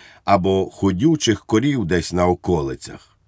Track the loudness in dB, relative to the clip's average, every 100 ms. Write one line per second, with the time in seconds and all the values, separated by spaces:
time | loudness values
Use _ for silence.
0 | -20 -10 0 2 2 0 -2 -2 -2 0
1 | 0 2 0 -2 0 0 2 -2 0 -2
2 | -2 0 2 0 0 -2 -2 -8 -14 -18
3 | _ _